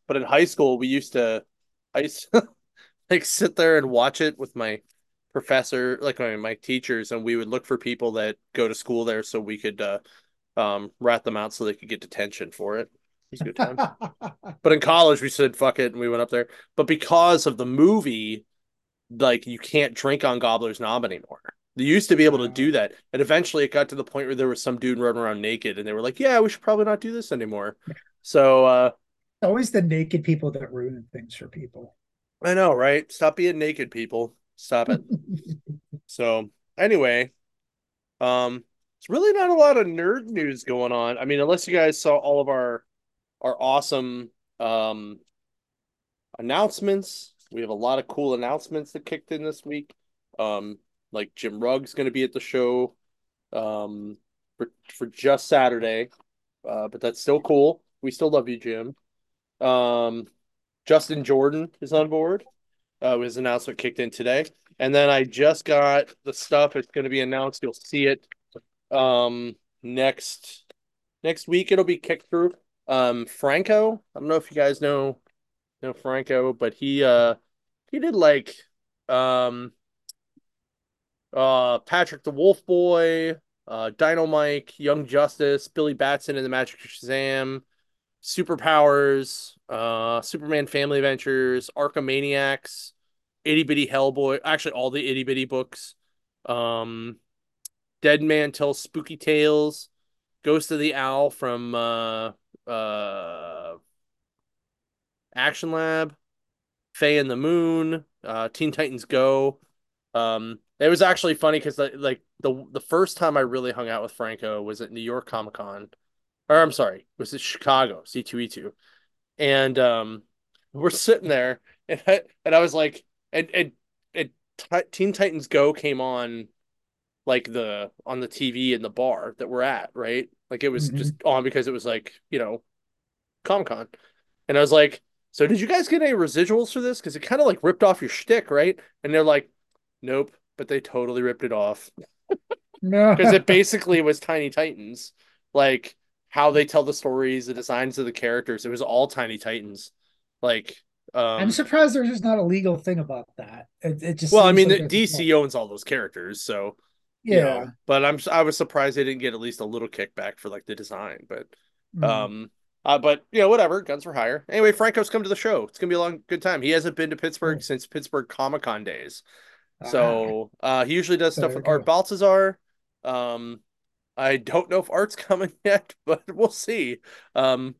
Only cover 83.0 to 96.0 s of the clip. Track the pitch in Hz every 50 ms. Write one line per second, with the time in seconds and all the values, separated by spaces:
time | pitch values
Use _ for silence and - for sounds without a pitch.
83 | 165 165 165 165 165 165 160 160 _ _ _ _ _ - 110 113 113 110 107 -
84 | 156 156 165 170 160 156 156 151 147 147 143 147 - - - - 147 143 143 151
85 | 143 120 123 143 147 143 - - 151 143 143 139 - - - - 151 151 139 107
86 | 135 135 143 143 - - 143 135 131 127 131 131 131 - - - - - - -
87 | - 123 131 135 135 135 135 135 131 131 135 135 131 _ _ _ _ _ _ _
88 | _ _ _ _ - - - - 180 - 170 139 - 160 156 151 147 147 143 143
89 | 143 139 139 139 135 - - - - - - _ _ - 127 110 113 117 113 113
90 | 113 117 117 117 - - - 143 147 147 156 147 143 - - 143 139 143 143 139
91 | 135 139 135 131 - 139 135 131 131 127 127 127 123 - - - 143 143 - 156
92 | 139 131 135 139 139 143 139 139 139 139 139 - - - - - - - _ _
93 | _ _ _ _ _ _ _ _ - 156 151 156 160 131 151 143 143 123 127 135
94 | 135 139 131 135 139 135 135 139 - 156 156 151 - 160 - 123 127 131 127 143
95 | 147 135 131 135 127 123 135 131 131 123 131 127 127 - - - - - - _